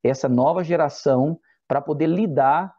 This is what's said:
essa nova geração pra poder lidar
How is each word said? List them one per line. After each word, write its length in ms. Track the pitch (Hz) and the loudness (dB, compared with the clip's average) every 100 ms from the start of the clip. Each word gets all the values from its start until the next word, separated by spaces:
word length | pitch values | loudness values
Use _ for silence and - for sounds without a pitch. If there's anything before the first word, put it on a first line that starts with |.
essa 280 | - 135 143 | 0 0 0
nova 340 | 123 135 170 | 2 2 0
geração 720 | 165 170 151 - - 131 143 165 _ _ _ | -2 0 -2 -2 0 2 0 -4 _ _ _
pra 140 | 135 | -4
poder 260 | 139 147 160 | -2 -2 0
lidar 680 | 175 214 143 135 151 185 | 0 -2 2 2 2 -2